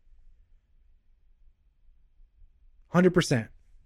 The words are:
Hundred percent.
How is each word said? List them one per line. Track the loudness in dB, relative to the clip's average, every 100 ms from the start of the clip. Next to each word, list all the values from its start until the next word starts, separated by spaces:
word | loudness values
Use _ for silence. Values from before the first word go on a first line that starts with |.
| -20 -20 -20 -20 _ -20 _ _ _ _ _ _ _ _ -20 _ _ _ -20 -20 _ -20 -20 -20 -20 _ -20 -20 -4
Hundred | 0 2
percent. | 2 -2 -4 -6 -16 -20 -20